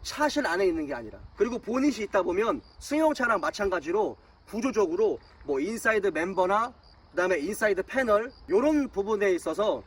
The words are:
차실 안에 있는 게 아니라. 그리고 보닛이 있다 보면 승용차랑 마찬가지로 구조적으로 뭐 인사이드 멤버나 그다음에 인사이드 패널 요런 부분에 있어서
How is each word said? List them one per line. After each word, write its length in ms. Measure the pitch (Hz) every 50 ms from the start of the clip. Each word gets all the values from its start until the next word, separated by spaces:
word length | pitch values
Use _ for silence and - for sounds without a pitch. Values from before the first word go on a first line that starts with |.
| -
차실 420 | - - - 294 294 - 294 269
안에 220 | - 165 185 - -
있는 180 | 165 160 156
게 80 | 139 135
아니라. 240 | 120 117 107 - - - - -
그리고 220 | - 202 233 233 226
보닛이 460 | - - 226 262 262 294 247 214 214
있다 180 | 196 - 202
보면 400 | 180 156 170 185 220 233 196 269 - - - -
승용차랑 600 | - - 285 302 320 311 294 - 254 233 226 196
마찬가지로 760 | 151 156 156 - 208 196 185 175 139 156 175 208 208 151 117 - _ - - _ _
구조적으로 720 | - - 214 220 269 220 220 202 165 160 180 220 208 143 - - - - - -
뭐 140 | 139 143 135
인사이드 500 | 143 190 226 226 - 233 220 214 190 202
멤버나 600 | 165 156 160 185 196 175 185 180 196 214 226 254 254 - _ - - - - -
그다음에 300 | - - 180 185 185 160
인사이드 420 | 139 175 214 - 226 214 196 180 190 -
패널 440 | - 262 262 226 208 208 226 262 - - - -
요런 380 | 170 202 254 302 311 294 277 226
부분에 420 | - 196 202 202 220 208 202 202
있어서 500 | 180 165 - 165 160 160 208 214 160 120 107